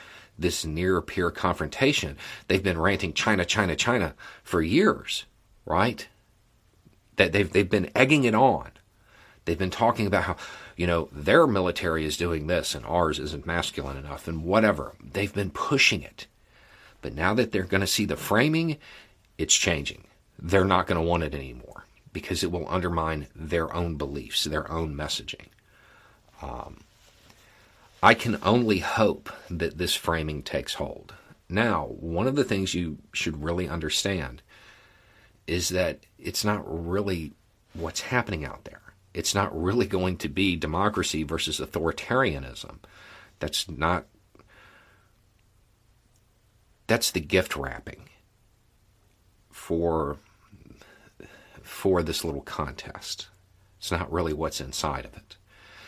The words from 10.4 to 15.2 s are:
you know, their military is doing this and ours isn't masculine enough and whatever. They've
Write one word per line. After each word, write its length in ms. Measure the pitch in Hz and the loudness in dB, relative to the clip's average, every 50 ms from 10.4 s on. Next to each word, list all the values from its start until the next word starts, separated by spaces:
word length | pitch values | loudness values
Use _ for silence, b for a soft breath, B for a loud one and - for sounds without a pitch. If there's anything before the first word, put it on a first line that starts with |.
| B B B B B B B | B B B B B B B
you 120 | B 87 87 | B 0 2
know, 200 | 85 82 80 - | 2 2 0 -2
their 340 | - 73 73 87 113 165 165 | -6 -4 2 6 6 8 8
military 580 | 139 107 98 90 90 85 - 92 85 82 80 78 | 6 4 2 2 0 0 -2 -2 0 0 0 0
is 140 | 78 73 - | -2 -2 -2
doing 300 | 87 87 82 78 76 78 | -2 -2 -2 -2 0 0
this 260 | 90 82 71 - - | 0 0 0 -2 -6
and 100 | 69 60 | -6 -4
ours 360 | - 80 90 87 78 71 - | 0 2 2 4 2 2 -2
isn't 260 | - 76 76 71 - | -4 -6 -8 -8 -6
masculine 500 | 85 82 85 82 - - - 69 67 69 | -4 -2 -2 -2 -4 -4 -8 -8 -8 -8
enough 320 | 67 69 73 71 73 - 87 | -10 -10 -10 -12 -10 -8 -6
and 160 | 82 80 80 | -6 -4 -2
whatever. 520 | 85 95 110 110 107 90 73 67 57 - - | 2 4 4 6 4 2 2 -2 -10 -12 -18
They've 340 | - 67 - 98 | -18 -8 -4 -4